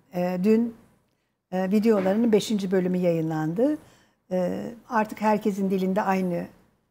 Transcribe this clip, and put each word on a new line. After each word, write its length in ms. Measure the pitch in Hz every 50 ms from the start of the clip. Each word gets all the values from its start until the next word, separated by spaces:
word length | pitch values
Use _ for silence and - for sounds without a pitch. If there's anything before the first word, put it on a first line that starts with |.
| _ _ 180
e, 240 | 180 180 180 185 180 185
dün, 320 | 214 220 226 233 233 - - - _ _ _ _ _ _ _ _ _ _ _ _ -
e, 200 | 190 185 190 185
videolarının 600 | 208 214 202 233 214 196 185 190 196 226 240 233
beşinci 400 | 214 196 - - 220 196 196 185
bölümü 260 | 196 185 180 180 180
yayınlandı. 800 | 180 180 175 165 165 160 160 160 156 156 156 170 202 254 302 302 302 - - _ _ _ _ _ _ _ -
E, 340 | 185 185 180 180 190 196 208 233 240 - - -
artık 320 | 254 220 214 - - -
herkesin 480 | 208 214 214 208 - 214 190 202 196 190
dilinde 300 | 202 185 190 185 190 -
aynı, 340 | - 190 190 190 185 180 170 175 185 - - _ _ _ _ _ _ _